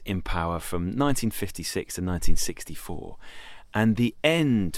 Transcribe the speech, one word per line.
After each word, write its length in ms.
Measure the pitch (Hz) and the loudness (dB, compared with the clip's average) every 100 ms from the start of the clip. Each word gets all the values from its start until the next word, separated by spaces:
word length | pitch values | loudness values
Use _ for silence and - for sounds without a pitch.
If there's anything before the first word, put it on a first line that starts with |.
in 180 | - 95 | -4 -4
power 380 | - 90 85 85 | -2 -2 -2 -4
from 320 | - 90 87 | -4 -4 -2
nineteen 400 | 120 143 - 113 | 0 2 2 0
fifty-six 640 | - 101 - - - - - | -2 -6 -6 -6 -6 -6 -6
to 60 | |
nineteen 340 | 90 87 - - | -4 4 8 8
sixty-four. 800 | - - - - - 82 - - - - - - - | 6 -4 -10 -10 -8 -8 -10 -14 -14 -16 -16 -18 -4
And 220 | 107 113 104 | 2 2 4
the 180 | 117 - | 0 2
end, 540 | 151 165 147 110 87 | 0 2 2 2 2